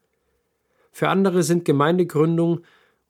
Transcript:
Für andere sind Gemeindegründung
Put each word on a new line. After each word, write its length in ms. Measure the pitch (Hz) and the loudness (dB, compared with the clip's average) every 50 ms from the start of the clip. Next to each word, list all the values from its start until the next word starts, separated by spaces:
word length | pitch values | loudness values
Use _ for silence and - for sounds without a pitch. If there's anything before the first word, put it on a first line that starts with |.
| _ _ _ _ _ _ _ _ _ _ _ _ _ _ _ _ _ _ | _ _ _ _ _ _ _ _ _ _ _ _ _ _ _ _ _ _
Für 180 | _ - 156 151 | _ -4 -2 -2
andere 340 | 165 190 196 190 175 180 160 | 0 0 0 0 0 0 0
sind 220 | 151 170 170 170 | 0 -2 -2 0
Gemeindegründung 960 | 165 143 139 143 160 180 180 175 175 - 147 156 165 170 165 170 170 170 165 - _ _ _ _ _ _ _ _ | 0 2 2 2 2 2 0 0 -2 0 -2 0 0 0 0 0 0 -2 -4 -6 _ _ _ _ _ _ _ _